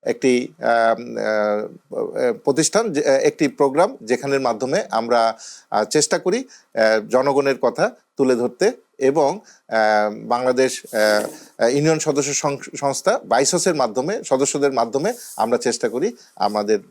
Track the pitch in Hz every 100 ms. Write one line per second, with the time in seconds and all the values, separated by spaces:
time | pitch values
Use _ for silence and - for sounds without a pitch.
0 | - 120 131 123 123 - 117 117 113 113
1 | 120 113 107 107 104 104 107 170 _ -
2 | 107 - 127 113 - 135 151 202 233 147
3 | 143 135 147 - 151 - 139 135 196 269
4 | 110 123 139 139 127 113 127 165 - 110
5 | 117 120 113 110 - - _ 104 107 156
6 | 147 175 185 220 269 - _ - 110 110
7 | 107 127 139 139 139 127 123 120 196 -
8 | _ - 131 123 120 - 196 190 _ _
9 | 135 147 139 190 - _ _ 113 107 107
10 | 104 110 113 120 127 127 131 - - 117
11 | 107 104 104 - - _ 117 139 151 156
12 | 156 139 139 139 156 135 - - 143 135
13 | - 226 - 117 139 180 185 151 123 107
14 | 143 220 - 131 139 147 143 131 117 131
15 | 180 240 - - 226 - 127 - 113 117
16 | 190 240 - - 101 107 104 107 -